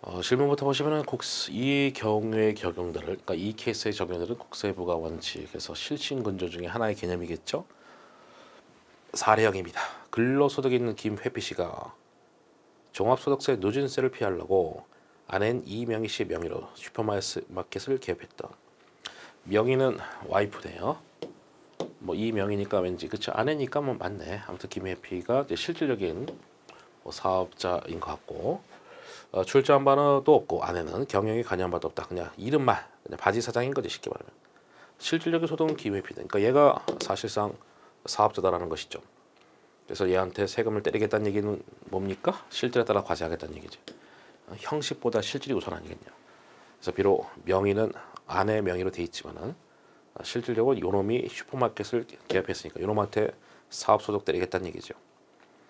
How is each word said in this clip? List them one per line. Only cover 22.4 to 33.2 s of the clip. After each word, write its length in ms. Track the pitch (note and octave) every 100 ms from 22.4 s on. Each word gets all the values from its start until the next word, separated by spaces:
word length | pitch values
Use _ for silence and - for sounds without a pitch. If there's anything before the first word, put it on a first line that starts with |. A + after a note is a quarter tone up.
| G2 G2+ G2+ G#2
왠지, 280 | F2+ F2+ -
그쵸? 240 | G#2+ -
아내니까 480 | - B2 D3+ C3 D3
뭐 120 | C#3+
맞네. 480 | - F#2 G2 D#2+ G#2 -
아무튼 240 | F2+ -
김 160 | - F#2+
회피가 560 | F2+ - F#2 F2 B2+
이제 140 | C#3 F2
실질적인 680 | - E3+ D3+ A#2 F2+ D#2+ C3+ - - _ - - - _
뭐 100 | -
사업자인 880 | - F#2+ F#2 F2+ - F#2 F2 - E2
것 100 | E2
같고, 520 | D#2+ - D#2 F#2+ F3+ - - - - - - -
어, 140 | -
출자한 400 | F#2+ C#3 C3 C#3+
바는 380 | C#3 C#3 C#3+ C#3
또 100 | C#3
없고 280 | D3 - -
아내는 420 | F2 F2 D#2+ F2+ C3+
경영에 360 | G2+ A2 A2
관여한 280 | A#2 F2+ F#2
바도 180 | F2 D#2+
없다. 180 | - -
그냥 240 | F2+ E2 -
이름만, 420 | G#2+ D3 B2+ G2 - -
그냥 140 | -
바지 220 | -